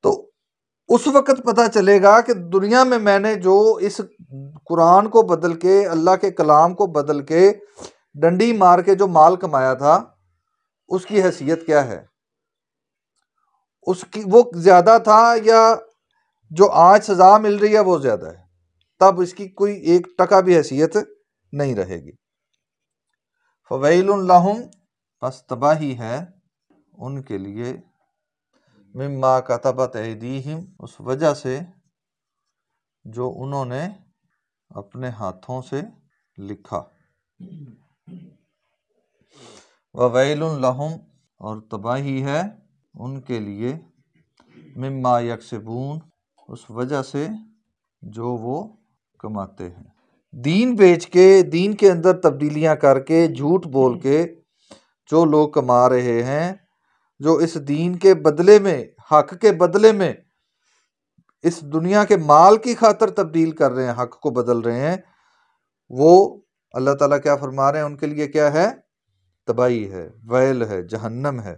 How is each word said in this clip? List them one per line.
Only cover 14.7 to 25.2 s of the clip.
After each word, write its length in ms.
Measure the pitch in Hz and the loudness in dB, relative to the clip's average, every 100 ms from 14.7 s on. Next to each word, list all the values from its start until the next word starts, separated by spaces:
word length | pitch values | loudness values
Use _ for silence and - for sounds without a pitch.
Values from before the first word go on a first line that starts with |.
| 180 175 226 | 6 6 4
تھا 300 | 214 214 233 233 | 6 4 4 2
یا 300 | 214 226 226 220 - _ _ _ _ _ _ | 4 4 4 2 -6 _ _ _ _ _ _
جو 200 | 156 202 | 2 2
آج 340 | - 170 208 | 6 6 6
سزا 340 | 208 185 185 214 | 2 4 6 6
مل 180 | 214 208 | 4 0
رہی 180 | 208 | 2
ہے 60 | 214 | 2
وہ 180 | 190 170 | 2 0
زیادہ 280 | 135 104 80 | 0 -4 -8
ہے، 160 | 87 _ _ _ _ _ _ | -20 _ _ _ _ _ _
تب 200 | 190 180 | 2 2
اس 140 | 180 | -6
کی 140 | - 196 | -8 -18
کوئی 260 | - 202 | -4 -4
ایک 440 | 208 - 180 170 - | -4 0 0 0 -4
ٹکا 220 | 180 185 | 2 2
بھی 160 | 185 170 | 4 2
حیثیت 400 | 143 135 160 208 - - _ _ _ | 0 -2 -2 -2 -8 -18 _ _ _
نہیں 220 | 143 143 | -8 -6
رہے 220 | 113 92 87 | -4 -6 -10
گی۔ 280 | 73 - _ _ _ _ _ _ _ _ _ _ _ _ _ _ _ | -16 -20 _ _ _ _ _ _ _ _ _ _ _ _ _ _ _
فَوَيْلٌ 540 | 131 139 175 190 202 | -4 0 0 0 -2
لَهُمْ، 400 | 185 180 180 214 247 _ _ _ _ _ | 2 2 2 -4 -10 _ _ _ _ _